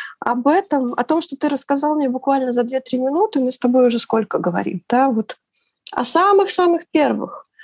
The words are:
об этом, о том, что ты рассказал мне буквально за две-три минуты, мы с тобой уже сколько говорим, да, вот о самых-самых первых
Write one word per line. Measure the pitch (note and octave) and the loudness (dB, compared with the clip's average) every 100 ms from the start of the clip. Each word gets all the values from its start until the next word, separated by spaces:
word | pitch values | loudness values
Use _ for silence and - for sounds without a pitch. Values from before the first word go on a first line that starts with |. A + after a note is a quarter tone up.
| - - | -18 -8
об | - B3 C4 | -4 0 2
этом, | F4 G4 C#4+ B3 B3+ | 2 2 -2 -2 -4
о | A#3+ | -2
том, | D#4+ | -2
что | - C#4 | -2 -4
ты | D4 | -2
рассказал | C#4 - C#4 D4 D4+ | -2 -2 -2 0 0
мне | C4+ | 0
буквально | B3 C#4 C4+ B3+ | -2 0 0 0
за | A#3+ | -2
две-три | A#3+ C4 - B3+ | -2 -4 -4 -4
минуты, | C4 D#4 A4 C#4+ | -2 0 0 0
мы | B3+ | -2
с | - | 0
тобой | B3 B3+ B3 | 0 4 4
уже | A3+ | 2
сколько | - A3+ G3+ - | 0 -2 -2 -4
говорим, | F3 F3 G3 F#3 - | -2 -2 -4 -6 -2
да, | B3 C4+ | 2 2
вот | A3+ - - _ _ _ _ - | 0 -4 -10 _ _ _ _ -10
о | - | -6
самых-самых | B3 E4 G4 G4 G4 - F4+ E4+ - | 0 2 4 4 2 2 2 2 0
первых | D#4 C4+ G#3+ F#3 - - _ | 0 2 0 -6 -12 -20 _